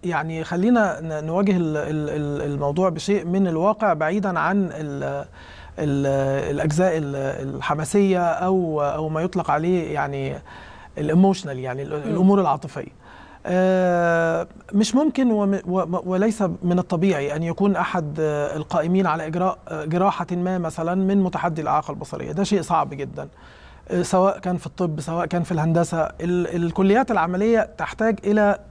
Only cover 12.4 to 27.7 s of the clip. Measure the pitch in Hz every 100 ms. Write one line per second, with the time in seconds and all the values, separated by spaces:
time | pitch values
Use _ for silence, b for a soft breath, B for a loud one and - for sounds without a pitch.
12.4 | 175 143 - - - - B B B B
13.4 | - 180 185 185 180 175 170 165 165 165
14.4 | 180 - - 202 214 254 311 - 254 214
15.4 | 196 196 - 185 165 175 180 185 220 220
16.4 | 190 175 180 175 180 175 196 156 143 151
17.4 | 170 165 202 180 175 185 151 151 156 147
18.4 | 147 156 151 175 160 185 185 156 156 170
19.4 | 185 - - 160 156 175 190 - 175 175
20.4 | 180 185 165 165 165 185 190 202 185 -
21.4 | 175 160 151 151 - 147 - - - 156
22.4 | 196 202 160 165 139 139 135 139 143 B
23.4 | B B B B - 180 175 185 190 196
24.4 | 180 180 - - 180 156 160 165 175 175
25.4 | 170 170 160 165 170 165 156 - 170 180
26.4 | 170 175 170 170 190 214 262 208 165 185
27.4 | 214 226 214